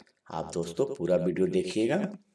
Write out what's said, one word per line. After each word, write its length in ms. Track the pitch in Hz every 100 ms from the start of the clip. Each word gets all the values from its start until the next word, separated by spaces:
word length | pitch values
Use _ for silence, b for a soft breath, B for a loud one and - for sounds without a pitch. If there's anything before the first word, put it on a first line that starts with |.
| B B -
आप 220 | 82 80
दोस्तों 400 | 87 85 85 139 -
पूरा 200 | 87 90
वीडियो 300 | 87 85 92
देखिएगा, 520 | 92 - - 117 185 202 - _